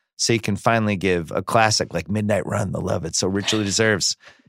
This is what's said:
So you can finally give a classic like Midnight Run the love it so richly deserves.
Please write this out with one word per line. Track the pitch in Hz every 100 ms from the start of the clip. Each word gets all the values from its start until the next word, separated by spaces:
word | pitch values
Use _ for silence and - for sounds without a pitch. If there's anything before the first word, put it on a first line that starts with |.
| _ -
So | -
you | 117
can | - 98
finally | - 117 104 98
give | 92 87 80
a | -
classic | 95 117 110 - -
like | 85 -
Midnight | 107 104 98 -
Run | 104 104
the | -
love | 90 98 87
it | -
so | 92
richly | 98 101 110
deserves. | 101 92 110 101 - - - -